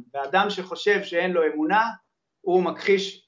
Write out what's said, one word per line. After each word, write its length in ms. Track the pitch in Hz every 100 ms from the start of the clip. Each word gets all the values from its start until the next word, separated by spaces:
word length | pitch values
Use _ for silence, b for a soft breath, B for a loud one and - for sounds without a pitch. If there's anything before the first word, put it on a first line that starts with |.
| -
ואדם 360 | 139 139 185 202
שחושב 540 | 190 180 165 208 196
שאין 280 | - 170 180
לו 100 | 175 156
אמונה, 360 | 151 156 208 226 - _ _ _ _
הוא 220 | - 185
מכחיש 640 | 175 - - 196 190 -